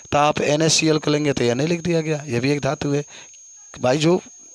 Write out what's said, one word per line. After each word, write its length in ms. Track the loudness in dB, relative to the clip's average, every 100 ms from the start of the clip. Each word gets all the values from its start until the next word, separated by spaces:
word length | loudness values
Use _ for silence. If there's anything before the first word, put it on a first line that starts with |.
| -2
तो 60 | 2
आप 240 | 2 0
एन 200 | 0 2
ए 80 | 2
सी 180 | 2 2
एल 100 | 0
को 140 | 0
लेंगे 220 | 0 0
तो 100 | 0
Na 180 | 0 0
लिख 200 | 0 -2
दिया 200 | -2 -2
गया, 220 | -2 -4 -2
ये 120 | -2
भी 120 | 0
एक 100 | 0
धातु 300 | -2 -4 -2
है। 120 | -2 -4 -14 -20 -20 -20 -20 -20 -4
भाई 180 | 0 2
जो, 240 | 2 0 -2 -20 -20